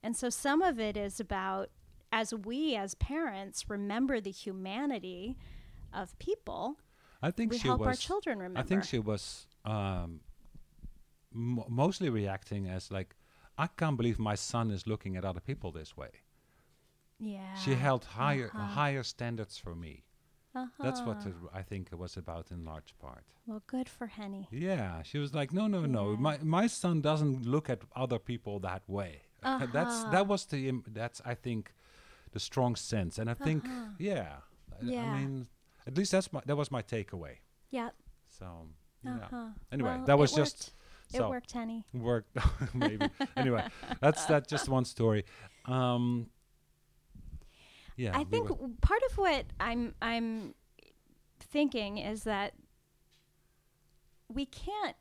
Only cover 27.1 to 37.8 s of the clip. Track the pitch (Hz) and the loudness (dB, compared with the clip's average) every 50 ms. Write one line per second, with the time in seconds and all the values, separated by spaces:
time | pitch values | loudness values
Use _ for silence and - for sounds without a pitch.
27.1 | 156 156 151 147 135 131 120 117 131 151 151 - 127 107 - - - - 131 127 | 4 6 4 4 2 2 2 2 2 2 4 2 -2 -2 -2 -10 -4 -2 0 0
28.1 | 120 113 - - 123 113 - - 101 101 95 95 90 95 - - 95 98 98 90 | 0 0 0 -4 -6 -6 -4 -4 -4 -4 -2 -2 -4 -4 -6 -4 -2 -2 -2 -2
29.1 | 78 71 - _ _ - - 262 262 - 139 123 117 143 165 - 240 226 226 131 | -6 -14 -18 _ _ -6 -2 0 0 0 0 0 2 2 2 2 2 0 0 4
30.1 | 139 180 202 196 202 190 - - - 143 131 135 127 127 120 - 110 104 113 120 | 4 4 6 6 2 0 0 -2 -2 0 0 0 0 -2 -2 -6 -6 -6 -6 -6
31.1 | - - - 123 120 - - 123 120 110 101 - - _ _ - - - - - | -6 -8 -6 -6 -6 -4 -2 -2 -2 -2 -2 -6 -14 _ _ -20 -20 -20 -20 -20
32.1 | - - - - - 110 - - - 139 131 123 120 - - - - 110 95 87 | -20 -20 -20 -8 -6 -6 -6 -2 2 2 4 4 2 0 -2 -2 0 0 0 0
33.1 | - - 110 113 120 - - 156 156 156 143 254 254 247 233 214 208 180 170 202 | -2 -2 -2 -2 -2 0 0 2 2 2 0 -2 -6 -6 -6 -8 -8 -4 -2 -2
34.1 | 202 147 98 80 71 71 71 - - - - - - - 123 120 127 123 135 135 | 0 -2 -2 -4 -8 -14 -16 -20 -20 -20 -18 -16 -12 -6 -4 -2 -2 -2 -2 0
35.1 | 139 135 135 135 135 131 123 - - _ _ _ _ _ - - 131 160 202 190 | 0 0 0 -2 -2 -4 -6 -8 -14 _ _ _ _ _ -10 -2 0 2 2 4
36.1 | - 185 190 - - 143 - 131 143 143 147 - 135 123 107 - - 113 101 - | 4 4 4 2 -4 -6 -2 0 2 2 2 0 0 -4 -2 0 -2 -2 -2 -4
37.1 | - 90 82 - 123 - - _ _ _ _ - - 262 | -6 -8 -8 -10 -12 -16 -20 _ _ _ _ -8 -4 -4